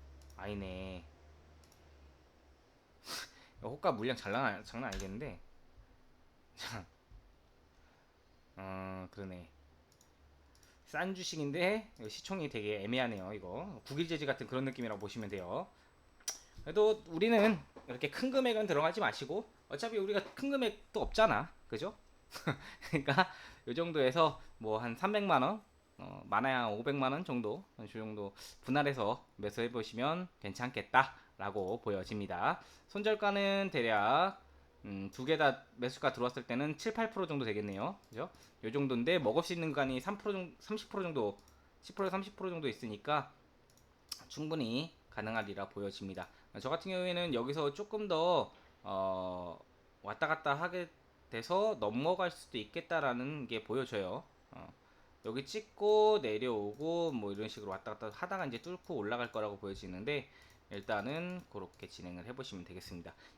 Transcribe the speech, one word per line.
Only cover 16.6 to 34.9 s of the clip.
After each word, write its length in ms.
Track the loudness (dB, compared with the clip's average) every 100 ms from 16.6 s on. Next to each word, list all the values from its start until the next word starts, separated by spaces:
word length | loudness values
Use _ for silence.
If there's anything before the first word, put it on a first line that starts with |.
그래도 400 | 0 6 6 6 0
우리는 500 | 2 6 8 8 4 -2 -16 -10
이렇게 220 | -4 -4
큰 200 | 0 0
금액은 360 | 4 4 4 4
들어가지 340 | 4 4 2
마시고, 480 | 0 0 -4 -4 -6 -14 -8
어차피 300 | -4 -2 0
우리가 360 | 2 0 0
큰 160 | -4 0
금액도 500 | 2 2 -2 -6 -2
없잖아, 520 | 0 6 8 6 2 -8 -8
그죠? 280 | -4 -4 -8 -20 -20 -18
<laughs> 600 | -6 -2 -2 -6 -14 -2
그러니까 400 | 0 4 4 4 2 -18 -12 -6
요 60 |
정도에서 640 | -2 0 4 4 6 4 4 -12 -6
뭐 200 | 0 0
한 180 | 0 -2
삼백만 460 | 0 2 6 6
원, 200 | 6 0 -6 -20 _ -14
어, 240 | -12 -10
많아야 420 | 0 2 4 2 0
오백만 460 | 0 0 2 2
원 120 | 0
정도, 400 | -2 -2 -2 -4 -8 -14
이 80 | -12
정도 460 | -8 -8 -6 -8 -10 -18 -10
분할해서 640 | 0 2 2 2 0 0 -6 -6
매수해 340 | -4 -2 -2
보시면 580 | -2 -4 -2 0 0 -4 -10
괜찮겠다라고 1400 | -10 -6 -4 -4 4 6 6 2 -18 -8 -4 -2 -2 -2
보여집니다. 800 | 0 -2 -2 -4 -4 0 2 2 -4 -20 -10
손절가는 840 | -2 2 4 4 4 4 2 2
대략, 720 | 2 4 6 6 6 4 0 -16 -20 -20 -16
음, 260 | -8